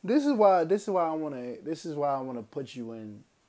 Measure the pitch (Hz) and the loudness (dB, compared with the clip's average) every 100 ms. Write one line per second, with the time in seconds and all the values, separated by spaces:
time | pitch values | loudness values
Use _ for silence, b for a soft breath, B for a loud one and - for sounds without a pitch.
0 | 185 269 285 254 208 185 160 202 202 185 | 2 2 4 6 6 6 4 0 0 0
1 | 165 160 151 135 123 120 139 160 170 147 | 0 -2 -6 -8 -10 -10 -8 -8 -6 -2
2 | 143 135 131 123 107 147 127 127 113 113 | 0 -2 -4 -8 -10 -10 -10 -10 -10 -10
3 | 110 104 - _ | -14 -16 -20 _